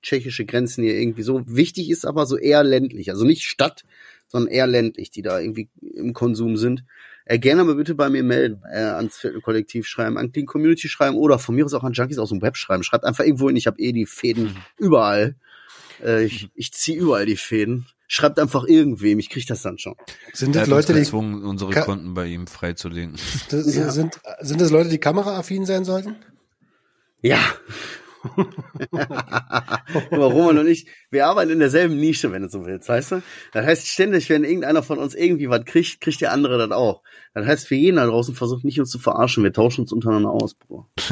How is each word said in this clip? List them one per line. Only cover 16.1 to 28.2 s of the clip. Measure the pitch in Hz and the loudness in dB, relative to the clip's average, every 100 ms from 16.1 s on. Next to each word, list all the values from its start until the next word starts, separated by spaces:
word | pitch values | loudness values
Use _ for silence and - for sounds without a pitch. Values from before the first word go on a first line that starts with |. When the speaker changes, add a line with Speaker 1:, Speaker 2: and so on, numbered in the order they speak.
| 113 | 2
Speaker 1:
ich, | 110 98 | 0 -2
Speaker 2:
Mhm. | 98 - | -14 -12
Speaker 1:
ich | 117 | -10
zieh | - - 160 | -6 -4 0
überall | 175 113 104 | 2 2 0
die | 101 | -2
Fäden. | - 113 107 123 123 _ _ | -2 -2 0 -2 -6 _ _
Schreibt | - 147 - | 0 2 2
einfach | 147 139 127 | 0 0 6
irgendwem, | 160 147 113 104 104 | 6 6 2 2 2
ich | - | 0
krieg | - 123 | -8 -8
das | 113 | -8
dann | 98 87 | -8 -10
schon. | - - - - - | -14 -14 -20 -20 -16
Speaker 3:
Sind | - 135 143 | -6 0 2
Speaker 2:
Er | |
Speaker 3:
das | 110 | 4
Speaker 2:
hat | 139 | 4
uns | 151 | 6
Speaker 3:
Leute, | |
die | 156 | 4
Speaker 2:
gezwungen, | 143 110 107 104 | 4 0 -4 -6
unsere | 101 98 95 | -6 -6 -2
Speaker 3:
Ka- | 98 | -2
Speaker 2:
Konten | 101 98 85 90 | 0 -4 -6 -6
bei | 87 | -6
ihm | 85 90 | -6 -10
freizulegen. | - 87 87 87 85 85 76 - 131 - | -8 -8 -8 -10 -8 -10 -10 -8 -8 -4
Speaker 3:
Das | 143 147 143 | -2 0 0
Speaker 1:
Ja. | 151 | -2
Speaker 3:
sind, | 143 160 - - - | -2 -4 -6 -16 -12
sind | 147 151 | -6 0
das | 175 | 4
Leute, | 156 170 | 4 4
die | 160 | 2
kameraaffin | 147 175 202 196 - 190 190 | 0 0 -2 -4 -6 -6 -2
sein | 190 185 | -2 -2
sollten? | 185 196 214 - _ _ _ _ _ _ _ _ _ | -4 -6 -14 -18 _ _ _ _ _ _ _ _ _
Speaker 1:
Ja. | 117 127 - - - - - - - - | 0 2 0 -4 -14 -16 -16 -16 -20 -16